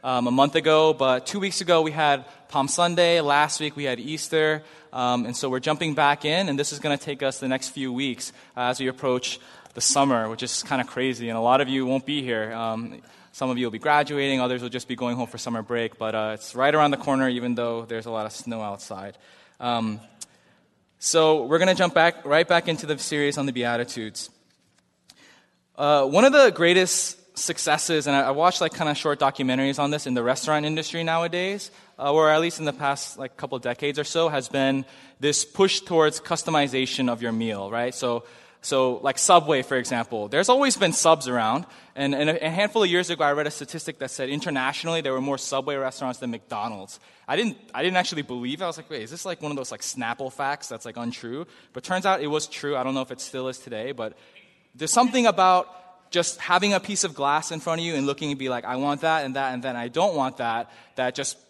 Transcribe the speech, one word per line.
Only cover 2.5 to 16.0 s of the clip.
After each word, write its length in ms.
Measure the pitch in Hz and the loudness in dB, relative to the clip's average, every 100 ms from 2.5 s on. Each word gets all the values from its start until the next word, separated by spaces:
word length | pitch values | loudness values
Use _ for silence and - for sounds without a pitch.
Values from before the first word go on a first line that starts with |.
| 147 139 | -2 -2
Sunday. 540 | - 175 175 170 170 | 0 0 4 4 4
Last 360 | 143 143 147 - | 4 2 2 0
week 160 | 151 | -6
we 100 | 143 | -4
had 140 | 143 120 | -4 -4
Easter. 640 | 123 156 - 160 156 156 151 - - | -6 -8 -2 2 2 0 -6 -20 -14
Um, 320 | 127 123 123 | -2 0 0
and 100 | 117 | -2
so 140 | 123 139 | -4 -4
we're 120 | 127 | -2
jumping 340 | 156 151 165 | -2 -2 -2
back 320 | 151 143 143 151 | 2 2 2 0
in, 240 | 165 190 | -2 -2
and 80 | 139 | -2
this 160 | 147 | -4
is 40 | 143 | -4
gonna 200 | 156 143 | -4 -4
take 240 | - 135 | -4 -4
us 180 | 135 131 | -4 -2
the 80 | 131 | -4
next 220 | 131 - | -4 -4
few 200 | - 131 | -8 -6
weeks, 440 | 123 135 120 - - - | -4 -4 -6 -10 -14 -16
uh, 100 | - | -4
as 140 | 123 127 | -2 -2
we 80 | 131 | -4
approach 520 | 127 139 127 - - - - - | -2 -2 0 -2 -10 -14 -20 -18
the 80 | - | -4
summer, 480 | - 143 139 120 110 | 0 2 4 2 0
which 140 | 110 | -6
is 200 | 127 - | -6 -6
kinda 200 | - 135 | -2 -4
crazy, 460 | 120 - 131 117 117 | -2 -2 -2 -2 -4
and 80 | 117 | 0
a 20 | |
lot 220 | 117 131 | 4 4
of 60 | 135 | 4
you 160 | 135 127 | 0 0
won't 180 | 131 | -2
be 160 | 131 147 | -2 -6
here. 320 | 127 113 110 | -4 -4 -4
Um, 480 | 113 113 113 117 123 - - _ | -6 -6 -6 -8 -14 -20 -20 _
some 160 | - 131 | -6 -4
of 80 | 123 | -2
you 80 | |
will 80 | 120 | -4
be 60 | 110 | -2
graduating, 640 | 151 147 143 147 139 135 | 2 2 2 -2 0 0
others 180 | 123 123 | 0 -2
will 80 | 120 | -6
just 200 | 123 - | -8 -8
be 60 | |
going 220 | 123 123 123 | -6 -4 -4
home 100 | 117 | -6
for 120 | 113 | -8
summer 240 | - 117 | -6 -6
break, 340 | 107 120 113 | -4 -4 -4
but, 180 | - | -4